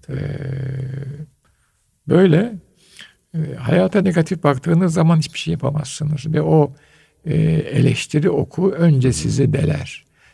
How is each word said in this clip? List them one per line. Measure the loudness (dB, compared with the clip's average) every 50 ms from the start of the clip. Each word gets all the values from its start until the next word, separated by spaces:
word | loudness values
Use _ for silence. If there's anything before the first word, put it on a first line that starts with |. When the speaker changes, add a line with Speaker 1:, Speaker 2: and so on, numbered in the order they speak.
Speaker 1:
tabii. | _ -12 -8 -8
Speaker 2:
Ee, | -6 -8 -8 -8 -8 -10 -8 -8 -8 -8 -8 -10 -10 -10 -10 -12 -12 -12 -12 -14 -16 -18 _ _ _ _ _ _ _ _ _ _ _ _ _ _ _ 2
böyle, | 4 4 6 6 6 4 2 0 -6 -12 -16 _ _ _ _ _ _ -20 -20 -20 _ _ _ _ -8
e, | -8 -6 -6 -8
hayata | -8 -2 0 2 2 2 2 2 2
negatif | 0 2 2 2 0 0 -2 0 0
baktığınız | 0 0 2 0 2 2 2 2 2 2
zaman | 2 4 4 4 2
hiçbir | 0 -2 -6 -10
şey | -6 -6
yapamazsınız. | -6 -2 -2 -4 -4 -4 -6 -8 -8 -6 -4 -4 -4 -4 -4 -4 -2
Ve | -2
o, | 0 4 4 4 4 2 -2 -12 _ _ _ _ _ _ _ _ _
e, | -4 0 0 2 2
eleştiri | 2 0 -2 -2 0 2 2 2 2 0 -4 -4 -2 0 0 0
oku | 0 0 -4 -4 -4 -2 -2 -2
önce | 0 2 2 4 4 4 2 2
Speaker 1:
Hı | 0
hı. | 0
Speaker 2:
sizi | -2 -2 0 2 2 2 2
deler. | 0 0 0 -2 -4 -6 -10 -14 -18 _ _ _ _ _ _